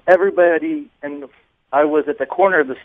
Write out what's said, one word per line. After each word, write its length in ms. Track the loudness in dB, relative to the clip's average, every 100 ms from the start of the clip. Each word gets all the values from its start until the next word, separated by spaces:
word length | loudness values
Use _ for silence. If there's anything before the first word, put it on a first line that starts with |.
| 2
everybody, 840 | 2 2 2 2 2 -2 -8 -10 _
and 220 | -14 -14 -16 _ _ _ _
I 120 | 0
was 220 | 0 0 -2
at 100 | -6
the 80 | -6
corner 340 | 0 2 2
of 80 | -2
the 80 | -6